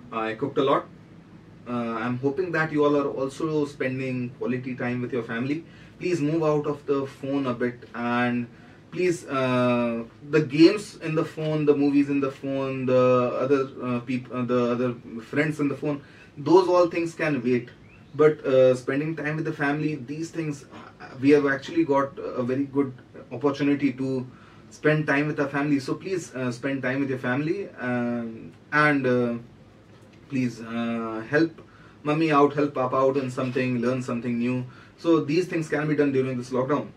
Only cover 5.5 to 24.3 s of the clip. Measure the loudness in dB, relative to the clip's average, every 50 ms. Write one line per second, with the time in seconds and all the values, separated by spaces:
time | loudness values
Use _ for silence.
5.5 | -4 -4 -6 -10 -18 -20 -20 -20 -16 -8 -4 -2 0 0 0 0 0 2 2 2
6.5 | 2 2 0 -2 -4 -6 -2 -2 -2 0 -2 -4 -8 -10 -6 -4 -2 -2 0 -2
7.5 | -2 -2 -2 -4 -4 -6 -14 -14 -10 -6 -4 -2 0 0 0 0 0 -2 -4 -6
8.5 | -10 -18 -20 -20 -20 -20 -20 -10 -4 0 0 0 0 -2 -4 -4 -2 0 0 2
9.5 | 2 2 4 4 2 2 0 0 -2 -4 -6 -10 -14 -18 -8 0 2 2 2 2
10.5 | 6 8 8 8 8 4 -2 -8 -12 -10 -6 -2 -2 -2 -2 -2 -4 -4 -2 -2
11.5 | 0 2 4 4 4 6 4 4 4 4 4 4 2 0 0 -2 -4 -6 -6 -4
12.5 | -4 -2 -2 -2 -4 -4 0 2 4 6 6 6 6 4 4 2 0 -2 2 2
13.5 | 2 2 2 -2 -6 -8 -6 -4 -4 -4 -2 -4 -4 -4 -4 -6 -6 -6 -2 0
14.5 | 2 2 2 2 0 0 0 -2 -2 -6 -10 -12 -12 -12 -12 -4 -2 0 0 0
15.5 | 0 0 -2 -2 -2 -2 -4 -4 -4 -4 -8 -14 -20 -20 -20 -20 -16 -8 2 6
16.5 | 6 8 8 6 6 4 4 4 2 -2 -4 -4 -4 -2 -2 0 0 0 0 0
17.5 | 0 0 -2 -6 -12 -20 -20 -20 -20 -20 -20 -14 0 4 4 4 4 4 0 2
18.5 | 6 6 6 6 6 4 0 -2 -2 -2 -2 -2 -4 -4 -4 -4 -4 -4 -4 -6
19.5 | -4 -2 -2 -2 0 -2 -2 -4 -4 -6 -8 -10 -8 -8 -8 -8 -6 -6 -6 -6
20.5 | -6 -8 -12 -16 -20 -20 -20 -20 -20 -20 -18 -18 -10 0 6 6 6 6 6 4
21.5 | 0 -2 -4 -2 0 0 2 4 2 2 2 0 -4 -8 -10 -8 -4 -4 -2 -2
22.5 | -2 -2 -2 -2 0 0 -2 -2 -4 -10 -20 -20 -20 -20 -16 -12 -8 -2 0 0
23.5 | 0 2 2 2 2 2 0 -2 0 -2 -4 -4 -2 -4 -6 -8